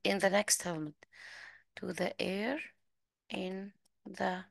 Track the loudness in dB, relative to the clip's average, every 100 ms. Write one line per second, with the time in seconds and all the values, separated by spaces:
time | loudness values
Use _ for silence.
0 | 0 4 6 6 6 2 2 -2 -4 -8
1 | -20 -20 -18 -16 -16 -20 _ -8 -4 0
2 | -2 0 -2 0 0 -2 -6 -16 _ _
3 | _ _ -8 -6 -4 -6 -8 -14 _ _
4 | -12 -2 -2 -2 -8